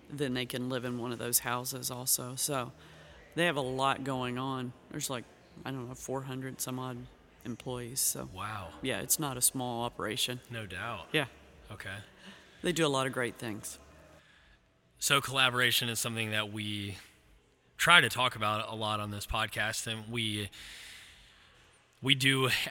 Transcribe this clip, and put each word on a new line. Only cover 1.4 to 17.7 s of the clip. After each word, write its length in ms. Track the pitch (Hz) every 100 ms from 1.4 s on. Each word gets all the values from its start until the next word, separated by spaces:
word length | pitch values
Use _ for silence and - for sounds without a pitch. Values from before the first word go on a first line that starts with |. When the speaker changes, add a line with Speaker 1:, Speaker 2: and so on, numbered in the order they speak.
Speaker 1:
houses 500 | 123 123 127 131 127
also. 440 | 123 127 - 127 127
So 340 | - 139 123 - - - - - -
they 120 | - 175
have 100 | 143
a 40 |
lot 420 | 127 131 135 131
going 340 | 131 131 123 123
on. 340 | 135 131 123 - -
There's, 200 | 151 143
like, 140 | 123 - - - -
I 60 | 131
don't 180 | 135 120
know, 60 |
four 280 | 131 - 131
hundred 380 | 135 131 131 127
some 180 | - 127
odd 200 | 127 120 123 - - -
employees. 560 | 113 113 - 123 120 131
So 280 | - 139 131
Speaker 2:
Wow. 340 | - 104 107 85 -
Speaker 1:
yeah, 200 | 131 104
it's 180 | 135 -
not 180 | 147 123
a 40 |
small 400 | - 135 123 117
operation. 560 | 120 - 95 110 - 123 -
Speaker 2:
No 160 | 117 104
doubt. 400 | 90 110 107 82
Speaker 1:
Yeah. 140 | 156 135 - - - -
Speaker 2:
Okay. 240 | 104 101 98 - - - - - -
Speaker 1:
They 100 | 175
do 140 | 170 156
a 20 |
lot 180 | 135 131
of 60 |
great 240 | 123 120 -
things. 400 | 120 107 - - - - - - - - - - _ _ _ _
Speaker 2:
So 220 | - 143
collaboration 680 | 127 135 127 123 123 113 120
is 100 | 113
something 320 | 120 113 110
that 220 | 107 107
we 440 | 107 104 104 101 98 - - _ - _ _ _